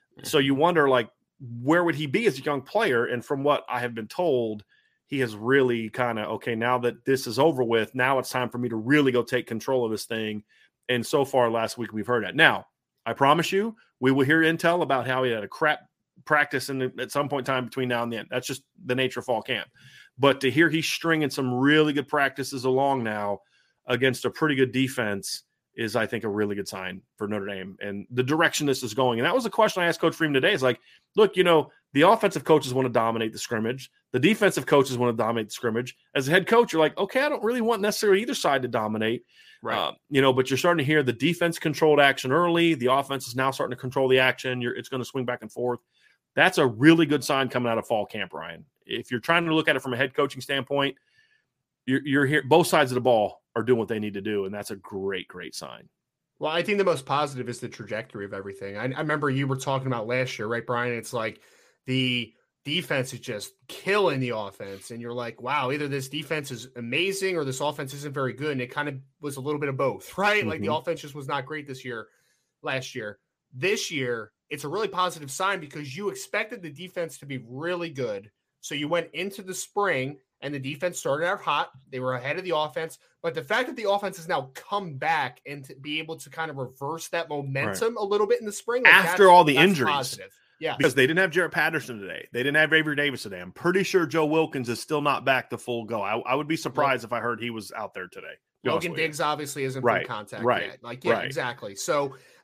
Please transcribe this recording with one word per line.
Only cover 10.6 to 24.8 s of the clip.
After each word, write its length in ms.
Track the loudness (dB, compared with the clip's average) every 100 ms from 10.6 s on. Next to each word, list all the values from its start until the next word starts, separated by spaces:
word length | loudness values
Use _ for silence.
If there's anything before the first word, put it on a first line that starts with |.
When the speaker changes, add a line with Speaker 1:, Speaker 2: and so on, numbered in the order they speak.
| _ _ -4
Speaker 2:
And 160 | -2 0
so 180 | 0 2
far 260 | 2 2
last 260 | 2 -2 -4
week, 160 | -8
we've 140 | -6 -2
heard 160 | 0
that. 120 | 0 4
Now, 300 | 4 4 -4 _ _ _ -6
I 80 |
promise 380 | 2 4 6 2
you, 240 | 0 -2 -6 _ 0
we 120 | 2
will 140 | 4 4
hear 160 | 4
intel 400 | 4 2 2 2
about 240 | 2 0 0
how 180 | 0
he 80 | 0
had 120 | -2
a 40 | -6
crap 340 | -2 0 0 -6 _ _ _ 0
practice 440 | 2 2 -2 -4
in 100 | -4
the, 140 | -4 -4
at 120 | -6
some 160 | -2 -2
point 180 | -2 -2
in 60 |
time 120 | -2 -2
between 240 | -4 -2
now 120 | -2
and 80 | -2
then. 140 | -6 -6
That's 160 | -6 -6
just 160 | -8 _ _ -4
the 100 | 0
nature 240 | 0 -2
of 60 | -4
fall 160 | -4
camp. 260 | -2 -6 -8 _ -20 -20 -20 2
But 240 | 2 4
to 80 | 2
hear 180 | 4 4
he's 180 | 2 -2
stringing 420 | -4 0 0 0
some 240 | -2 -2
really 380 | 2 4 6 4
good 160 | 2 -2
practices 580 | 0 0 -2 -8 -4 0
along 380 | 2 2 0
now 380 | -2 -4 -4 -6 _ _ _ _ -4
against 380 | 0 2 0 -4
a 40 |
pretty 260 | -2 0 2
good 160 | 2
defense 720 | 2